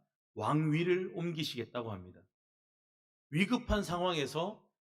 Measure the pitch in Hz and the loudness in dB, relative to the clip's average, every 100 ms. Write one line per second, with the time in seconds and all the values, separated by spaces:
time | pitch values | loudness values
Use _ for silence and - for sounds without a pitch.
0 | _ _ _ - 107 147 156 151 175 180 | _ _ _ -4 2 2 4 2 4 2
1 | 185 - 170 160 - 127 113 123 113 98 | 0 -4 -4 -2 -4 -6 -6 -6 -6 -8
2 | 90 87 87 _ _ _ _ _ _ _ | -10 -18 -20 _ _ _ _ _ _ _
3 | _ _ _ 147 196 247 - 208 196 175 | _ _ _ 0 2 2 2 0 0 0
4 | 180 165 131 147 180 214 _ _ | 2 2 0 -2 -4 -6 _ _